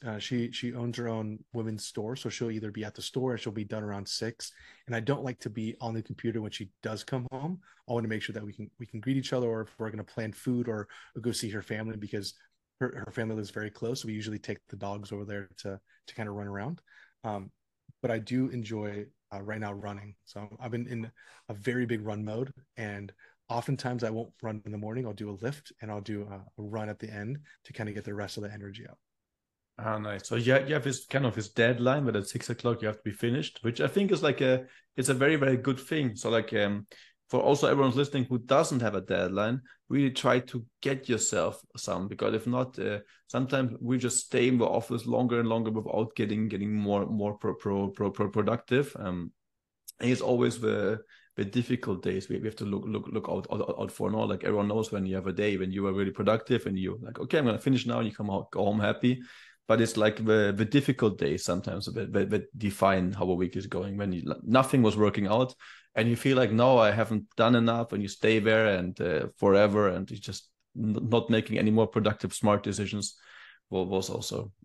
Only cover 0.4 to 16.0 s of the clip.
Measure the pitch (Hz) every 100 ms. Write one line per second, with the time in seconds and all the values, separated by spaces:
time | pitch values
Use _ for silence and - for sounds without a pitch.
0.4 | 117 - 120 120 120 120 120 113 107 107
1.4 | - 120 110 107 - - 107 127 117 -
2.4 | 117 110 107 107 104 - - 131 127 113
3.4 | 117 104 104 110 104 101 98 - 113 -
4.4 | - - - - - 117 110 143 131 120
5.4 | 120 107 110 113 117 113 107 - 117 110
6.4 | 107 - 98 _ - 107 - 135 120 131
7.4 | 151 185 - _ - 120 110 110 - 107
8.4 | 104 101 107 - 117 113 123 135 127 131
9.4 | 120 110 110 - 110 107 - - 110 -
10.4 | - 120 120 107 104 - - 120 117 -
11.4 | 113 104 - 110 110 110 101 107 98 -
12.4 | _ _ _ _ 127 - 110 123 110 110
13.4 | 101 107 107 - 113 131 113 107 107 104
14.4 | - 101 _ 101 101 104 101 101 101 101
15.4 | 95 - 101 98 - _